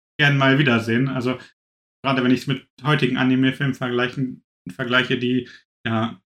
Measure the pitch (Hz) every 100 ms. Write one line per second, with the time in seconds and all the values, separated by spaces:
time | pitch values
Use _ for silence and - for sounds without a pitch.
0 | _ - 147 139 135 135 139 117 110 117
1 | 135 131 120 127 - _ _ _ _ _
2 | 131 131 123 131 - 135 - - 135 147
3 | 131 127 131 131 131 127 139 - 127 120
4 | 123 139 131 - _ _ - - 123 123
5 | 123 127 123 127 120 - _ _ 120 113
6 | 117 - _